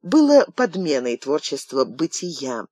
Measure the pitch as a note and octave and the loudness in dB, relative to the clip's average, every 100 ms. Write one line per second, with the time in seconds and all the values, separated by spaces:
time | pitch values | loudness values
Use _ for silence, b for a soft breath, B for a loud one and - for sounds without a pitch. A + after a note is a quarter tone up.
0 | F3 C#4+ D4 C#4+ - - B3 F3+ F3 C3+ | 2 2 6 6 4 -2 -2 -2 -2 -2
1 | B2 A#2 C3+ D3+ - C#3 - C3+ C3 B2 | -2 -6 -4 -4 -4 -10 -8 -2 -2 -2
2 | D#3+ - F3+ D3 C3 A#2 - | -6 -6 -10 -8 -8 -8 -10